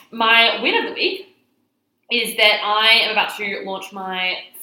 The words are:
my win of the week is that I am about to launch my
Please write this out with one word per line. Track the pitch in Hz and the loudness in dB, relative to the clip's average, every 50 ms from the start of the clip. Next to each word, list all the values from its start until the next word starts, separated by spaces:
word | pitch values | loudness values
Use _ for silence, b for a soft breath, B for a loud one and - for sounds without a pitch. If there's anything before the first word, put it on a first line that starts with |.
| - _ | -20 _
my | 233 226 226 226 226 226 233 220 208 226 | -4 -2 2 4 6 6 4 4 0 0
win | 247 349 - | -2 0 0
of | - - - | 0 -2 -2
the | - | -4
week | - - 381 - - - _ _ _ _ _ _ _ _ _ _ _ _ _ _ _ _ - | -4 -2 -4 -4 -4 -12 _ _ _ _ _ _ _ _ _ _ _ _ _ _ _ _ -4
is | 233 233 220 - - | -2 -2 -2 -2 0
that | 226 214 208 202 202 | 4 4 4 4 2
I | 190 208 214 214 220 220 226 226 226 | 0 0 0 2 4 4 4 4 2
am | 220 | 0
about | 214 208 185 - - - | 0 -2 -2 -2 -4 -8
to | 208 202 196 202 196 | -6 -6 -6 -8 -8
launch | 190 190 185 - - | -8 -8 -10 -10 -12
my | 202 190 190 185 185 185 185 180 170 - - - _ - | -12 -10 -8 -6 -4 -4 -2 -4 -4 -6 -10 -16 _ -14